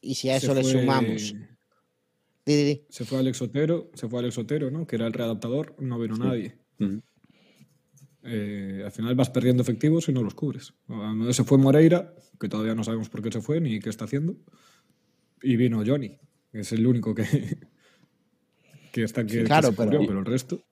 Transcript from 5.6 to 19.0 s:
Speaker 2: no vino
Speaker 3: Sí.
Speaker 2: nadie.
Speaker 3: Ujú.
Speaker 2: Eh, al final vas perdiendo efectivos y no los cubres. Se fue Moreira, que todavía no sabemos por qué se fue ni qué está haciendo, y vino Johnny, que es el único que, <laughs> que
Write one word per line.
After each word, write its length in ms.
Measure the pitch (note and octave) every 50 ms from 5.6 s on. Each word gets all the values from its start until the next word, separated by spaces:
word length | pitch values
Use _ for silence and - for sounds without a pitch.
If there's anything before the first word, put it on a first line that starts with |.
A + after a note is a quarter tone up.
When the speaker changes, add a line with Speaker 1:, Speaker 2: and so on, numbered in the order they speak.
| - - - -
Speaker 2:
no 180 | C3+ B2+ B2 A#2
vino 160 | A#2 A2 A2
Speaker 3:
Sí. 80 | A2+ A#2
Speaker 2:
nadie. 340 | - B2+ A#2+ G2+ A2 - _ _ _ _ _
Speaker 3:
Ujú. 240 | G#2+ G2 G2 G#2+ - _ _ _ _ _ _ _ _ _ _ _ - _ _ _ _ _ _ _ - _ _ _ _
Speaker 2:
Eh, 600 | A#2+ A#2 G#2+ G2+ G2+ G#2 G2+ G2 G2 F#2+ G2 G2+
al 80 | G#2 -
final 240 | - A2 A#2 B2+
vas 140 | B2+ C3 B2
perdiendo 320 | - C3 A2+ B2+ B2+ B2 A#2+
efectivos 440 | - A#2+ A2 - D3+ D#3+ E3 E3 -
y 40 | C#3
no 100 | B2+ A#2
los 120 | G2+ F#2+
cubres. 380 | - - C#3+ B2 C3+ - - _ _ _ - A#2+ A2 G#2 G#2+ A2 A2 A2+ A#2+ B2
Se 100 | - A#2+
fue 160 | - C#3+ C3+
Moreira, 560 | C3+ C3+ C3+ D3+ D#3+ E3 E3 F3 - - - - - _ _ _
que 100 | - G2+
todavía 280 | - G#2+ G#2+ A2 A2+
no 80 | A2+ A2
sabemos 240 | A2 A2+ A2+ A2 A2
por 120 | - A2+
qué 120 | G#2 A2+ G#2
se 80 | A#2
fue 200 | - - D3 E3
ni 200 | E3+ C#3 A2 G#2
qué 100 | G2+ A2+
está 140 | G#2+ - A2
haciendo, 320 | G#2 - C#3 D3+ E3+ E3 - _ _ _ _ _ _ _ _ _ _ _ _ _ _ _ _ _ _ _ _ -
y 140 | C3+ B2+
vino 260 | A2+ B2 B2 A#2 A2 G#2
Johnny, 340 | A2 C3+ D3 C3 G#2 - _ - _ _ _ _ _ _
que 80 | A2+
es 100 | G2+ -
el 160 | A2+ A2 A2+
único 300 | B2 B2+ A#2+ G#2+ A2+ G#2+
que, 80 | A#2 G#2+
<laughs> 1700 | - - D3 - - - - - _ _ _ _ _ _ _ _ _ _ _ _ _ _ _ _ _ _ _ _ _ _ - _ - -
que 100 | A#2+